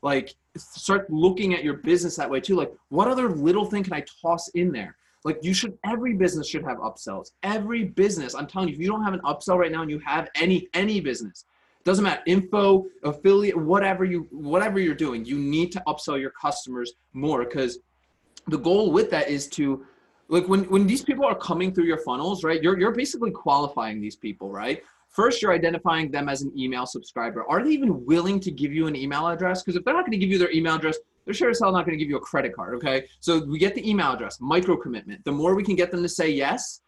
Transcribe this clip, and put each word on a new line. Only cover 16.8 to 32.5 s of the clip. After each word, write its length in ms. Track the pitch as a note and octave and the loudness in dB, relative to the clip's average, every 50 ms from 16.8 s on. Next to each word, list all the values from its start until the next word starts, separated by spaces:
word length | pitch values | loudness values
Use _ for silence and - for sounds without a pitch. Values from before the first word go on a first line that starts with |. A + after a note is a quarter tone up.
| A#2+ A#2+ - _ _ _ _ | -8 -8 -10 _ _ _ _
more, 320 | C3 C#3 D3+ D3+ B2+ B2 | -4 -2 0 0 0 -2
'cause 360 | A#2+ A#2+ C#3 C3 B2 A#2+ - _ _ _ _ _ _ _ _ _ _ _ - _ | -2 -2 -2 -2 -2 -4 -8 _ _ _ _ _ _ _ _ _ _ _ -14 _
the 100 | - D#3 | -4 -4
goal 360 | D3 - E3 F3+ G3+ A3 F#3+ D3+ | -2 2 2 4 4 4 4 4
with 180 | F#3+ A3 - | 2 2 2
that 180 | - D3+ D3 C#3+ | 0 -2 0 0
is 200 | D3 C#3 C#3 - | -2 -4 -4 -8
to, 360 | - - D3 C#3 C3+ C3+ - - _ _ _ _ _ _ _ _ | -4 -2 0 0 0 -4 -6 -18 _ _ _ _ _ _ _ _
like, 180 | D#3+ F3+ F3+ | 0 0 2
when, 160 | F3+ F#3+ G3 G3 F#3 | 4 2 2 2 4
when 160 | F#3+ G3 G3+ | 4 4 4
these 160 | F#3+ A3+ C4+ - | 4 2 2 0
people 240 | - C4+ C4+ C#4 | -2 0 2 2
are 80 | A#3 G#3 | 0 0
coming 400 | - - - E3+ E3 F3+ F#3+ F#3 | -2 -2 -4 -2 0 0 0 2
through 100 | F#3 E3+ | 2 2
your 140 | E3 D#3+ D#3 | 2 2 -2
funnels, 460 | - C#3 B2 B2+ D3 F3+ G#3 F3 - | -2 -4 -4 -2 -2 -4 -4 -2 0
right, 180 | D#3 E3 D#3+ D#3 | 0 0 2 2
you're, 160 | F3 G3 F#3 | 2 2 4
you're 140 | F3+ A3 A3+ | 2 0 2
basically 400 | A#3 C4 C#4 - B3+ A#3 G#3+ D#3 | 0 -4 -4 -4 -4 -4 -4 -4
qualifying 680 | - - D#3 C#3 C#3+ D3 C#3 - - A2+ A2+ G#2+ G#2+ | -4 0 2 2 2 2 0 -4 -6 -6 -4 -6 -6
these 160 | G#2 G#2+ - | -8 -8 -10
people, 340 | _ - A2 G2+ - F#2+ G2 | _ -10 -10 -10 -8 -10 -10
right? 320 | G2 G2+ G#2+ B2 D3+ - - _ _ _ _ _ | -10 -6 -4 -4 -6 -6 -8 _ _ _ _ _
First, 340 | _ - G#3+ B3 A#3+ A#3 G#3 | _ 2 2 2 2 2 2
you're 100 | G3+ F3+ | 2 2
identifying 600 | E3+ E3 E3 E3+ E3+ - F3 E3 D#3+ D#3+ D3 C3+ | 2 2 0 -2 0 0 0 0 0 -2 -2 -4
them 160 | C#3+ C#3+ C#3+ | -4 -2 -2
as 140 | C#3 C3 C#3 | -4 -4 -6
an 100 | C3+ - | -8 -6
email 300 | C#3 C3 B2+ C3 B2 B2+ | -4 -4 -4 -4 -4 -6
subscriber. 580 | B2+ - A#2+ - - - B2+ A#2 A#2 G#2 A#2+ - - | -6 -8 -12 -14 -10 -8 -6 -6 -6 -6 -6 -4 0
Are 140 | D3+ F#3 B3 | 0 2 2
they 60 | D4+ | 2
even 360 | D#4 C#4+ C4+ A#3 E3 C3 A#2+ | 0 2 2 0 0 0 2
willing 320 | B2+ D#3 E3+ E3+ F#3+ G3+ G3 | 2 2 2 2 0 -2 -2
to 120 | F#3+ F#3 D3 | -2 -4 -4
give 200 | B2+ C#3+ C#3+ C#3+ | -4 -4 -4 -2
you 140 | D#3+ D#3+ | -2 -2
an 80 | D#3 D3 | -2 -2
email 320 | C3 C3+ C#3 C#3+ D3 D#3+ | -4 -4 -4 -2 -2 -2
address? 360 | E3+ E3+ E3 F#3 F3+ F#3 F#3 - | -2 -2 0 -2 -2 -2 -2 -4
'Cause 120 | - F3 | -4 -4
if 100 | F3+ E3+ | -2 0
they're 80 | B3 D4 | 0 0
not 140 | F4+ F#4 | 2 0
gonna 120 | B3+ A3 G3 | 0 0 0
give 120 | F#3+ F#3+ | 0 2
you 80 | G3 F#3 | 4 4
their 140 | F3+ F3 D#3 | 2 4 4
email 240 | D#3+ E3 E3 D#3+ | 2 2 2 0
address, 220 | D#3+ D#3 D#3 D#3 - - _ _ _ _ | 2 0 -2 -2 -2 -8 _ _ _ _
they're 100 | - - | -8 -2
sure 160 | - F4+ A#3+ | 2 2 2
as 80 | A#3 A#3 | 2 2
hell 140 | A3+ G3 F#3 | 2 2 2
not 120 | F3+ E3 | 2 2
gonna 120 | E3 E3 | 0 -2
give 120 | D3+ D3+ C#3+ | -2 -2 -2
you 80 | C#3+ | -2
a 40 | C3+ | -4
credit 340 | - - - D3 C3 A#2+ | -4 -2 -2 -2 -2 -2